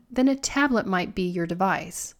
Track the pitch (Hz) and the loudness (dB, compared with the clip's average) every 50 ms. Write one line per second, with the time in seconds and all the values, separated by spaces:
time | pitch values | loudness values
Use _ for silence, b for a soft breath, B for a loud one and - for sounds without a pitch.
0 | _ - 240 254 254 277 269 269 - - - 285 285 277 247 214 - 190 190 180 | _ -6 0 2 4 4 2 2 -2 -2 0 2 2 4 2 2 0 2 0 0
1 | 165 - - 196 185 180 175 180 170 165 175 175 - 196 165 - 156 175 - - | -2 -2 -2 -2 -2 -2 0 -2 -2 -2 0 0 0 0 0 0 -4 -8 -10 -12
2 | - - - | -12 -12 -14